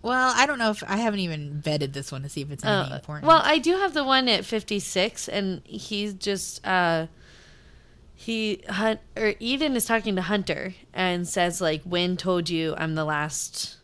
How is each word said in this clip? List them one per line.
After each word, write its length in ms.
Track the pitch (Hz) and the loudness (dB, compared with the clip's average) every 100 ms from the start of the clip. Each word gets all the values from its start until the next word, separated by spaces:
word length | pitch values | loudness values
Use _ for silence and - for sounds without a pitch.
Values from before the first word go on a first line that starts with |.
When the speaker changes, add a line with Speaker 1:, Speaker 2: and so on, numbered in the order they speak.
Speaker 1:
Well, 300 | 220 254 254 | 0 2 4
I 120 | 240 277 | 4 4
don't 120 | 277 | 4
know 120 | 226 | 0
if, 100 | 208 - | 0 -2
I 80 | 196 | 0
haven't 240 | 226 208 | 0 0
even 420 | 175 156 147 147 | -2 -4 -6 -6
vetted 300 | 147 151 139 | -2 0 -2
this 180 | 139 131 | -4 -8
one 120 | 135 | -8
to 60 | 139 | -8
see 100 | 151 | -8
if 80 | 143 | -8
it's 120 | 139 | -4
anything 300 | 214 202 135 | 0 0 0
Speaker 2:
Uh, 20 | 131 | -6
Speaker 1:
important. 320 | - 151 285 | -8 -4 6
Speaker 2:
well, 140 | 330 | 6
I 140 | - 311 | 8 2
do 160 | 311 370 | 4 2
have 180 | 392 | 2
the 120 | 311 269 | 0 2
one 240 | 262 254 | 2 4
at 160 | 208 196 | 2 0
fifty-six, 840 | 220 208 202 - 190 202 - - | -4 -2 -4 -2 0 0 -2 -6
and 320 | 202 196 175 - | -2 -2 -4 -8
he's 480 | 208 - 208 208 | -14 -8 -4 -4
just, 520 | 190 202 196 - - - | -4 -4 -4 -4 -8 0
uh, 420 | 185 175 165 160 - - - - - - - - - - - | 2 4 2 -2 -10 -20 -20 -20 -20 -20 -20 -20 -20 -20 -14
he, 460 | - 226 214 202 - | -6 -2 -2 -4 -6
Hun-, 300 | 190 220 220 - - | 0 0 0 -6 -2
or 160 | 220 - | -2 -2
Eden 360 | 226 262 302 254 | -2 0 0 0
is 100 | - | 2
talking 300 | 226 220 190 | 0 0 -2
to 60 | |
Hunter 540 | 175 208 185 165 - 185 - | 0 0 0 -4 -4 -12 -12
and 340 | - 185 175 175 | -2 0 0 -2
says, 320 | - 175 170 | 2 0 2
like, 220 | 170 156 180 | 0 0 -2
"Wynn 320 | 175 180 180 | 0 0 0
told 340 | 185 180 170 | 2 0 2
you 240 | 165 160 - | 0 -2 -2
I'm 160 | 160 | -2
the 100 | 156 156 | -2 0
last" 720 | 151 151 - - - - - | 0 -2 -4 -6 -6 -10 -10